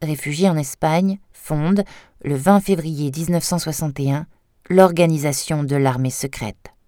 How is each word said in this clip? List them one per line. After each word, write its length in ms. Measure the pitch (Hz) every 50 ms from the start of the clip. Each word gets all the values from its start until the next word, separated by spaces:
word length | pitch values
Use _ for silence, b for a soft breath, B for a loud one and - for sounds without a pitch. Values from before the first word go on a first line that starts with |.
réfugié 480 | - 151 151 139 - 143 147 156 185 196
en 80 | 170
Espagne, 600 | 156 147 - - - - 156 156 170 185 190 190 196 - _ _
fonde, 520 | - - - 156 147 151 165 196 208 196 B B B B B B B -
le 120 | 143 143
vingt 260 | 135 135 185 202 202
février 500 | 196 - 196 170 151 160 160 143 147 143
dix-neuf 340 | 135 156 165 156 175 170 -
cent 140 | - 180 170
soixante 420 | - 156 151 - 160 151 139 -
et 100 | 139 139
un, 160 | 139 147 160 - _ _ _ _ _ _ _ -
l'organisation 920 | 180 185 190 185 170 170 175 165 160 151 139 151 139 - - - 160 151 147
de 120 | 135 139
l'armée 320 | 143 139 135 127 123 131 131
secrète, 640 | 123 - - 139 - - 120 107 104 _ - - _ _ _